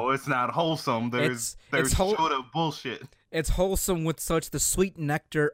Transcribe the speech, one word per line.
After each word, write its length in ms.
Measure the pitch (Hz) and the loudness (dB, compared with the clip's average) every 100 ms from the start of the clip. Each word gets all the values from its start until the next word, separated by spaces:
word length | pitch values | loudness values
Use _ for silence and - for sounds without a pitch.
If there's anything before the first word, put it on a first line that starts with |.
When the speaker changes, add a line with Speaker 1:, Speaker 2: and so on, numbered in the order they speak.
| 123 | 2
Speaker 1:
No, 40 | |
it's 180 | 135 139 | 0 0
not 220 | 131 123 | 0 0
wholesome. 600 | 139 165 156 - 117 120 | 0 0 0 0 0 0
There's, 200 | 123 127 | 0 0
Speaker 2:
It's, 260 | 123 - - - | 0 -6 -10 -4
Speaker 1:
there's 160 | 135 131 | 0 2
Speaker 2:
it's 60 | |
whole-, 200 | - 190 | 2 2
Speaker 1:
Shoto 300 | 208 160 139 123 | 2 2 0 -2
bullshit. 500 | 156 160 151 127 107 - _ _ | -2 0 -2 -6 -8 -10 _ _
Speaker 2:
it's 160 | 165 156 | -4 0
wholesome 540 | - 190 190 - 175 | 2 2 0 0 0
with 160 | 160 156 | -2 -2
such 300 | - 165 - | -2 -2 -2
the 100 | 143 | -2
sweet 360 | - - 190 165 | 0 2 0 0
nectar 540 | 147 156 - 156 147 | -2 -2 -2 0 0